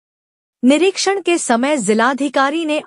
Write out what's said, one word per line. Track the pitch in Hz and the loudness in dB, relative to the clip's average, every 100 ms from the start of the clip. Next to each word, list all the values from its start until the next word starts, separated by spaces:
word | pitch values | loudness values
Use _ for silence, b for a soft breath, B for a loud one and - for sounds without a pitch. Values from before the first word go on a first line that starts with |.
| _ _ _ _ _ _ | _ _ _ _ _ _
निरीक्षण | 247 302 381 - 381 392 | 2 4 2 0 -2 -2
के | 349 339 | -2 -2
समय | - 233 269 302 | 0 0 0 -2
जिलाधिकारी | 196 220 240 269 285 277 269 320 | 0 0 0 0 -2 0 0 -2
ने | 311 302 | -4 -4